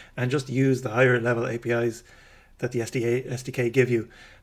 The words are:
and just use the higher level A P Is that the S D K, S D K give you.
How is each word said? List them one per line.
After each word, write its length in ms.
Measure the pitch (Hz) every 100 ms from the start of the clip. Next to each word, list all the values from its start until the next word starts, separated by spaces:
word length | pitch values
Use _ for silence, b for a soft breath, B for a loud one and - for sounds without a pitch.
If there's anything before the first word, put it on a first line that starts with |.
| B -
and 140 | 123
just 180 | 147 -
use 340 | 123 135 127
the 80 | -
higher 300 | 110 127 120
level 240 | 117 117
A 140 | 117 117
P 120 | 117
Is 340 | 117 117 110 - B B B B -
that 120 | 120
the 100 | 123
S 120 | 113
D 80 | 131
K, 240 | 117 123 131
S 140 | 123
D 80 | -
K 180 | 127 120
give 220 | 127 123
you. 180 | 117 107 B B B